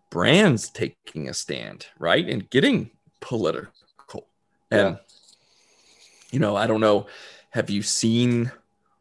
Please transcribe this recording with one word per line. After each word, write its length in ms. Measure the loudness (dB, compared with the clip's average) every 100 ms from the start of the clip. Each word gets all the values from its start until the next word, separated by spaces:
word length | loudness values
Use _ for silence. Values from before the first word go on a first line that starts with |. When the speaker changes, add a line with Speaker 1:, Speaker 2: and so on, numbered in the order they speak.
| _
Speaker 1:
brands 600 | -2 2 4 4 2 -4
taking 600 | -8 -10 -10 -16 -12 -10
a 40 |
stand, 520 | -10 -8 -10 -10 -16 -20 _
right? 280 | 0 0 0
And 220 | -6 0
getting 400 | 2 2 0 -4 _ _ _
political. 500 | -8 -2 -2 -4 -10 _ _ _ -18 -18 -18 _ _ _ _
And, 240 | 2 2 -2
Speaker 2:
Yeah. 0 | _ _ _ _ _ _ _ _ _ _ -20 _ -6
Speaker 1:
you 80 | -2
know, 160 | 0 0
I 100 | 0
don't 160 | 2
know, 240 | 4 4 0 -14 -20 -20 _
have 180 | -6 -2
you 140 | -4
seen 680 | -4 0 2 2 2 2 -2 -8 _ _ _ _